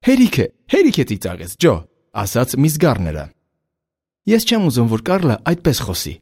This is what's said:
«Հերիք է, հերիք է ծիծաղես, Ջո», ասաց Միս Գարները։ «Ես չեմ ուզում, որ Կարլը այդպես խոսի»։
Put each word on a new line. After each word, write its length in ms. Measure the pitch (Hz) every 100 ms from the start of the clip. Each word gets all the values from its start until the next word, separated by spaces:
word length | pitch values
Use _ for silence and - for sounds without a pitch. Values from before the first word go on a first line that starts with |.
«Հերիք 320 | - 262 240 -
է, 60 | 101 _ _
հերիք 240 | - 330 180
է 80 | 127
ծիծաղես, 380 | 104 - 87 90 -
Ջո», 140 | 170 92 80 _ _ 107
ասաց 340 | 101 117 127 127
Միս 180 | 156 151
Գարները։ 440 | 165 104 85 76 78 _ _ _ _ _ _ _ _ _ -
«Ես 160 | 226 226
չեմ 140 | 226 175
ուզում, 240 | 120 117
որ 120 | 113
Կարլը 320 | 143 185 165 107 -
այդպես 340 | 170 165 127
խոսի»։ 300 | - 87 73 -